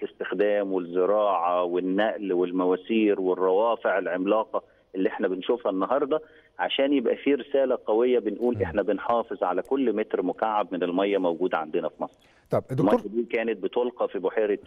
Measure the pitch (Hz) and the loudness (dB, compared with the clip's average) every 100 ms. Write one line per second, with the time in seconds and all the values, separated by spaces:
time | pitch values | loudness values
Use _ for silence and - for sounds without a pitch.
0 | 104 - 95 92 104 104 98 92 85 90 | -10 -8 -6 -2 0 0 0 -2 -2 0
1 | 90 104 104 90 87 90 90 90 92 95 | 2 2 2 2 2 0 0 -2 0 0
2 | 110 104 98 90 90 90 90 92 - 113 | 0 -2 -2 0 0 0 0 0 0 2
3 | 107 98 92 87 92 95 117 110 92 92 | 2 2 0 2 2 2 2 0 0 0
4 | 90 90 95 110 107 98 - _ _ 95 | -2 -2 2 0 0 -6 -8 _ _ -2
5 | 101 - 98 92 - 120 107 95 95 131 | -2 0 -4 -2 -2 -2 0 -2 0 0
6 | 139 156 - - _ - 90 - 139 139 | 0 -4 -6 -20 _ -6 -4 0 2 2
7 | 113 104 135 139 - 139 131 123 - 110 | 0 0 0 -2 0 0 0 0 0 2
8 | 127 120 107 104 120 110 85 101 98 98 | 4 2 0 -2 -2 0 -2 0 0 -2
9 | - 117 - 101 92 90 - 139 120 104 | 0 -2 -2 -2 -2 -2 -2 0 0 0
10 | 107 98 92 - 110 104 92 90 87 90 | -2 -2 -2 -2 0 0 -2 -2 -2 0
11 | 101 98 90 82 90 82 76 87 80 - | 2 2 0 0 0 -2 -2 -4 -4 -6
12 | 82 _ _ _ - 107 - 131 196 240 | -10 _ _ _ -2 -2 -2 0 4 2
13 | - 117 117 113 113 104 92 - 123 - | 0 -4 -2 0 0 -2 -2 -2 -2 -2
14 | 104 98 90 110 104 98 | -4 -2 -2 0 0 0